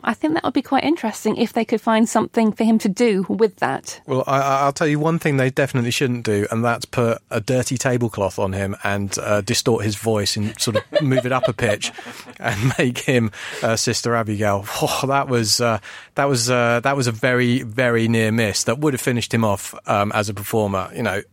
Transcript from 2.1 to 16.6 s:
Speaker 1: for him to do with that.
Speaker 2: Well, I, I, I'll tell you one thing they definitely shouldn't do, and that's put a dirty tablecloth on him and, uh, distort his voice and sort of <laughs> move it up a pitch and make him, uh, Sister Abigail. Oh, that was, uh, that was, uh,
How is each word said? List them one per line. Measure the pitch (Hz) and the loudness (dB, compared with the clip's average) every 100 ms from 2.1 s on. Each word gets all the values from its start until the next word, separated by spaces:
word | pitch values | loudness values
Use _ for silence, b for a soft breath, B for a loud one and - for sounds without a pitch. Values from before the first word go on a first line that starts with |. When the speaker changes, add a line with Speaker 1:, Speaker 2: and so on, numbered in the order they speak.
| 220 - 233 220 | 2 0 2 2
Speaker 1:
for | - | 2
him | 220 220 | 2 2
to | 208 | 2
do | 190 240 190 185 | 2 2 2 0
with | 202 220 - | 2 0 2
that. | 127 135 - - - | -4 -4 -8 -14 -4
Speaker 2:
Well, | 131 - | -2 0
I, | 135 | 0
I, | 139 135 | 2 2
I'll | 143 | 0
tell | 139 160 | 2 0
you | 147 | 2
one | 160 165 | 0 0
thing | 160 135 | 0 2
they | 131 | 2
definitely | 139 135 127 120 | 2 0 0 0
shouldn't | - 135 120 | 0 0 0
do, | 110 101 104 | 0 0 0
and | 113 | 0
that's | 120 117 | 0 -2
put | - - 117 113 - | -4 0 0 0 -4
a | 120 | -4
dirty | 101 127 - 127 | 0 0 0 -2
tablecloth | 131 123 117 - 95 - | 0 0 0 0 -2 -2
on | 98 | -4
him | 95 98 98 | -2 -4 -4
and, | 101 101 98 - | -2 -2 -2 -4
uh, | - 104 | 0 0
distort | 101 117 - 113 | 0 0 0 0
his | 107 101 | 0 -2
voice | 113 107 98 107 | -2 0 -2 -2
and | 104 - | -4 -4
sort | - 104 | -2 -2
of | - | -2
<laughs> | - | 0
move | 143 131 | 2 2
it | 123 | 2
up | 131 - | 0 0
a | |
pitch | - 113 104 - B B B B - | 0 -2 -2 -4 B B B B -8
and | - 101 127 147 | -4 -2 0 2
make | 131 123 | 0 0
him, | - 123 107 B B B | 0 2 2 B B B
uh, | 117 113 | -2 0
Sister | - 110 120 | 0 -2 0
Abigail. | 117 107 104 104 101 101 - | -2 0 0 0 0 -2 -4
Oh, | 151 - 135 | -2 -2 0
that | 139 139 | 0 2
was, | 120 107 - | 0 2 2
uh, | 117 107 B B B - | 2 0 B B B -2
that | 143 | 2
was, | 127 117 | 2 2
uh, | 123 | 2